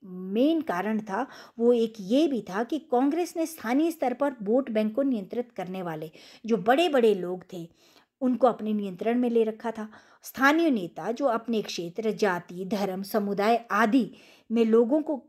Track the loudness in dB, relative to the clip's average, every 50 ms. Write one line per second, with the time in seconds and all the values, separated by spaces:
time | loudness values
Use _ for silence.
0 | -18 -16 -12 -10 -8 -4 0 2 4 4 2 2 0 -2 -2 -2 -2 -2 -2 -2
1 | -4 -4 -4 -4 -4 -6 -8 -20 -20 -14 -4 0 4 4 4 4 2 -2 -4 -6
2 | -4 2 2 4 4 2 0 -2 -6 -4 -4 -4 -4 -4 -6 -8 -4 -2 0 2
3 | 2 2 0 0 -2 -4 -4 -4 -6 -6 -6 -8 -4 -2 0 2 2 0 0 -2
4 | -2 -4 -2 -2 -2 -2 -2 -4 -2 0 0 0 0 0 0 0 0 0 0 0
5 | 0 0 0 -2 -4 -6 -6 -6 -8 -8 -8 -10 -10 -8 -8 -8 -6 -6 -8 -8
6 | -10 -12 -14 -18 -20 -20 -20 -10 -4 0 0 0 4 4 4 4 4 4 4 4
7 | 4 4 4 2 0 -6 -6 -8 -10 -12 -12 -12 -12 -14 _ _ _ _ _ _
8 | _ _ _ -4 -2 -2 0 4 2 2 2 2 -4 -4 -4 -4 -4 -6 -8 -6
9 | -2 -2 0 0 0 2 2 2 2 0 -2 -6 -6 -8 -8 -8 -10 -14 -14 -20
10 | _ _ _ _ -20 -12 -4 2 4 4 4 4 4 2 2 0 -2 -6 -8 -8
11 | -6 -6 -4 -2 0 0 0 -2 -2 -2 -2 -2 -2 -4 -6 -8 -8 -8 -6 -4
12 | -4 -2 0 0 0 0 0 -2 -6 -10 -12 -10 -6 -4 -4 -2 -2 -2 -4 -6
13 | -6 -2 -2 -2 -2 -2 -2 0 2 2 2 2 0 0 0 2 2 4 4 2
14 | 2 0 -6 -16 -20 -20 -20 _ _ -2 0 2 2 6 6 4 4 4 2 0
15 | 0 -2 -6 -6 -8